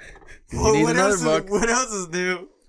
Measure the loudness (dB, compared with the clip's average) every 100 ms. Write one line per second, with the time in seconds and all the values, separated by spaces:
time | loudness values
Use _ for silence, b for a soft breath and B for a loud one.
0 | B B B B _ 0 2 4 4 2
1 | 2 2 0 0 0 0 2 0 -2 -6
2 | -6 -4 -4 -4 -8 _